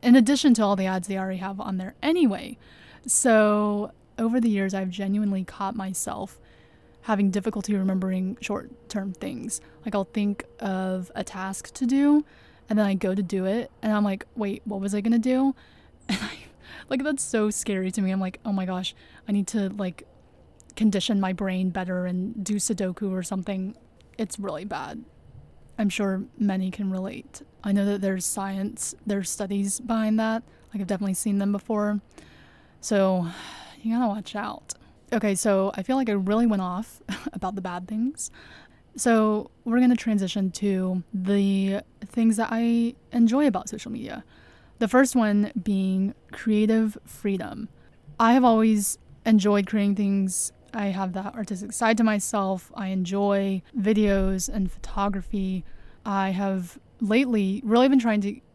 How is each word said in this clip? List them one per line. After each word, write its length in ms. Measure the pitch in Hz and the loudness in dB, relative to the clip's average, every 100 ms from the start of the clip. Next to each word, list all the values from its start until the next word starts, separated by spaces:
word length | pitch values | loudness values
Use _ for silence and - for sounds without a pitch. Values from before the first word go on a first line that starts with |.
in 140 | 247 254 | 10 8
addition 380 | 226 285 302 | 8 4 6
to 80 | 226 | 6
all 120 | 208 | 4
the 120 | 196 190 | 2 0
ads 200 | 185 180 | -2 -4
they 120 | 190 | -6
already 180 | 190 190 | -4 -6
have 240 | 190 196 | -8 -8
on 160 | - 185 | -6 -6
there 200 | 185 - | -6 -4
anyway. 540 | 285 339 277 196 - - - - - - 254 | 0 4 4 2 -8 -14 -20 -20 -20 -18 -2
So 840 | - 262 220 214 208 208 208 214 - _ - | 2 6 6 6 4 2 0 -4 -10 _ -4
over 220 | 226 247 | 0 2
the 80 | 233 | 2
years, 260 | 202 190 | 2 0
I've 160 | 190 190 | -2 -4
genuinely 540 | 180 196 202 208 190 | -4 -2 0 0 -2
caught 320 | 185 - 196 208 | -4 -6 -6 -4
myself 640 | 190 185 - - - - - - - _ _ - | -6 -6 -6 -8 -10 -14 -20 -20 -20 _ _ -18
having 280 | - 208 202 | -2 2 2
difficulty 440 | 196 196 208 196 | 2 -2 -6 -2
remembering 640 | 208 190 190 185 185 185 247 | 0 2 0 0 -2 -2 -6
short-term 720 | - 196 - - - 214 196 | -6 -6 -8 -20 -10 -8 -6
things. 460 | 180 285 185 - - - - | -8 -10 -8 -8 -10 -12 -14
Like, 100 | - | -6
I'll 100 | 202 | -4
think 400 | 190 - 202 202 - - | -4 -2 -2 -2 -10 -10
of 540 | 202 190 190 185 180 | -6 -4 -2 -4 -6
a 80 | - | -10
task 500 | 143 190 190 196 - | -10 -8 -8 -10 -12
to 120 | - 247 | -4 0
do, 380 | 269 285 294 302 - - - - | 4 6 4 2 -14 -20 -20 -2
and 100 | 214 | 2
then 80 | 202 | 2
I 80 | |
go 200 | 190 190 | 2 0
to 80 | 196 | 0
do 220 | 185 196 | 0 -2
it, 260 | 185 214 - - | 0 -2 -4 -6
and 100 | 220 | -2
I'm 120 | 208 | 0
like, 220 | 208 196 - | 0 -2 -8
"Wait, 280 | - 202 196 | -6 -4 -4
what 160 | - 202 | -6 -6
was 140 | 196 | -2
I 60 | 208 | -2
gonna 180 | 208 233 | 2 2
do?" 360 | 240 254 269 262 | 4 2 2 0
<laughs> 480 | - - - - - | -10 -20 -20 -20 -6
And 100 | 196 | -6
I, 180 | - - - - - - - | -6 -12 -18 -20 -20 -20 -6
like, 140 | 262 | -2
that's 200 | 277 277 | -2 -2
so 280 | - 233 214 | -2 0 0
scary 400 | 214 - 196 185 | -2 -2 -2 -2
to 100 | 185 | 0
me. 100 | 190 | 0
I'm 100 | 190 | 0
like, 200 | 190 - | -2 -6
"Oh 80 | 226 | -4
my 120 | 196 | -2
gosh, 300 | 185 185 185 - - - - | -2 -4 -6 -10 -20 -20 -4
I 40 | |
need 140 | 202 190 | -2 0
to, 220 | 113 95 | -2 -4
like, 360 | 202 92 - - - _ _ - _ - - | -4 -6 -8 -20 -20 _ _ -20 _ -20 0
condition 440 | 220 196 180 202 | 2 2 0 0
my 120 | 190 | 0
brain 380 | 185 196 185 185 | -2 -2 -2 -2
better 360 | 180 185 180 180 | -2 -4 -4 -4
and 360 | 180 185 226 | -4 -4 -6
do 140 | 190 208 | -4 -2
Sudoku 540 | - 196 185 180 202 | -2 -2 -4 -4 -4
or 120 | 185 | -4
something." 540 | 175 196 180 190 190 - - _ - - | -4 -6 -4 -6 -6 -10 -20 _ -20 -8
It's 200 | 220 - | -8 -6
really 260 | 196 156 | -8 -8
bad. 400 | 196 151 147 151 - - - - - - - - | -8 -8 -8 -12 -16 -20 -20 -20 -20 -20 -20 -2
I'm 120 | 214 | -2
sure 340 | - 196 190 - - | 0 -2 -2 -6 -2
many 320 | 208 190 190 | -2 0 -4
can 200 | 185 196 | -4 -4
relate. 520 | 185 190 - - - - _ | -4 -6 -10 -14 -20 -20 _
I 100 | 208 | 0
know 120 | 202 | 2
that 160 | 202 202 | 2 0
there's 240 | 196 185 | 0 -2
science, 680 | - - 196 190 202 - - - | -4 -4 -6 -4 -6 -6 -10 -8
there's 240 | - 202 185 | -4 -4 -4
studies 500 | - 196 202 196 - | -6 -4 -2 -2 -4
behind 400 | 240 226 220 214 | -2 -2 0 0
that. 240 | 220 226 - - - | 0 -2 -6 -20 -14
Like, 80 | 202 | -8
I've 60 | 185 | -4
definitely 280 | 196 202 | -2 -2
seen 240 | 190 - 202 | -2 0 0
them 140 | 196 | 0
before. 480 | 202 - 214 208 208 _ - - - - - - _ | -2 -2 -2 0 -2 _ -20 -20 -20 -20 -20 -20 _
So, 460 | - 208 190 185 170 175 - - - - 226 | 0 2 4 2 -2 -8 -16 -18 -20 -8 -2
you 80 | |
gotta 140 | 233 240 | 0 0
watch 260 | 208 - | -2 -6
out. 400 | 208 208 - - - - - - | -8 -8 -10 -14 -18 -18 -20 -4
Okay, 220 | 226 214 190 | 0 2 2
so 340 | 220 196 190 | 2 2 2
I 80 | 196 | -2
feel 120 | 190 262 | -2 0
like 120 | 247 | 2
I 40 | |
really 340 | 202 190 214 240 | 0 2 2 4
went 160 | 202 | 2
off 380 | 185 180 226 - - 196 | 0 -6 -8 -14 -10 -8
<laughs> 160 | - | -8
about 220 | - 185 | -6 -6
the 60 | 196 | -6
bad 260 | 185 180 185 | -8 -8 -6
things. 440 | 214 240 311 - - - - - _ _ - | -2 -2 -4 -12 -12 -20 -20 -20 _ _ -2
So 540 | 247 226 214 214 - _ | 2 4 4 0 -6 _
we're 160 | - 233 | -2 4
gonna 140 | 254 | 4
transition 560 | 240 - 208 190 202 190 | 4 2 0 0 -2 -2
to 520 | - 202 190 185 185 170 | -2 -2 0 0 -4 -4
the 680 | 202 185 202 196 196 190 196 - _ | -6 0 2 4 2 0 -2 -6 _
things 320 | 202 - 226 214 | -8 2 2 4
that 120 | 226 | 0
I 440 | 226 233 233 233 - _ | 0 2 2 0 -4 _
enjoy 340 | - 226 254 294 | 4 4 6 4
about 220 | 185 - | 2 -6
social 240 | - - | -10 -10
media. 320 | 120 110 - - - - - - - | -10 -10 -12 -14 -20 -20 -20 -20 -4
The 100 | 220 | 2
first 260 | 254 269 | 4 4
one 380 | 254 214 208 208 233 | 4 2 2 2 -2
being 520 | 180 196 190 190 196 - _ | -2 0 0 0 0 -4 _
creative 680 | - - 214 214 220 220 208 | -8 0 2 4 4 2 -2
freedom. 640 | - - 208 190 - - 214 - - - - - | -16 -6 -2 -2 -4 -10 -12 -14 -20 -20 -20 2
I 140 | 226 | 6
have 120 | 254 | 6
always 540 | 254 220 220 214 196 - - - | 6 6 4 4 0 -4 -12 -8
enjoyed 420 | - 220 196 202 190 | 4 4 6 2 2
creating 280 | 220 202 | 0 2
things 580 | 196 202 196 190 185 - - - 233 | 2 0 0 0 -2 -6 -8 -12 -6
I 100 | 202 | -4
have 240 | 185 190 | -2 -4
that 200 | 180 202 | -4 -8
artistic 380 | 233 202 185 202 | -8 -8 -6 -8
side 240 | - 226 226 | 0 2 4
to 80 | |
myself. 680 | 226 208 - 214 190 190 - | 4 2 0 -2 0 -2 -6
I 140 | - 190 | -10 -4
enjoy 760 | 190 180 196 202 196 196 190 - 262 | -2 -2 0 2 2 0 -2 -4 -2
videos 720 | 196 214 208 196 190 190 175 | 2 4 4 4 2 0 -2
and 220 | 220 185 | -2 -2
photography. 920 | - - - 202 196 175 208 190 185 - - - - | -4 -6 -2 -2 -2 -4 -4 -2 -4 -6 -14 -18 -14
I 260 | - 196 190 | -4 -2 0
have 480 | 185 196 190 175 - - - | 0 -2 -2 -6 -14 -20 -6
lately 640 | 208 220 277 220 190 202 | 0 2 2 2 0 -2
really 240 | 214 233 262 | 2 4 6
been 100 | 269 | 6
trying 220 | 233 208 | 4 0
to 180 | 202 208 _ | -2 -6 _